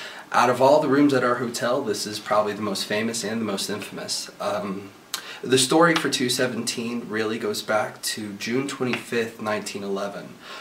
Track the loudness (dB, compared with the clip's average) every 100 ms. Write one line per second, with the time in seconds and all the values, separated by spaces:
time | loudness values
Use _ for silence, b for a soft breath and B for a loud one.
0 | B B B 4 4 6 6 8 6 6
1 | 6 6 2 0 -2 -2 0 0 0 -4
2 | -4 -8 0 2 2 0 -4 -4 -2 -2
3 | -2 -2 -4 -2 -2 -2 -4 -6 -8 -10
4 | -6 -6 -6 -6 -4 -4 -4 -6 -10 -16
5 | -12 B B B 2 4 6 6 6 6
6 | 0 0 0 2 0 -2 -4 -4 -4 -6
7 | -4 -2 -2 -2 -2 -4 0 0 0 -4
8 | -6 -6 -6 -8 -2 -2 -2 -2 -2 -2
9 | -2 -2 -2 -4 -4 -4 -4 -8 -6 -4
10 | -4 -8 -14 -16 B B